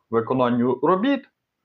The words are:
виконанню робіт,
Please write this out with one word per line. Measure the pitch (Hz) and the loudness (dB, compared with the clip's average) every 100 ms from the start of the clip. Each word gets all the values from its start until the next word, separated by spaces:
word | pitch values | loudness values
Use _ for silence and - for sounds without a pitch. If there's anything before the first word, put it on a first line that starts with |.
| _ | _
виконанню | 113 113 131 123 120 123 123 | -2 -2 0 0 0 0 0
робіт, | 156 185 262 277 - _ _ _ | 0 2 0 -2 -6 _ _ _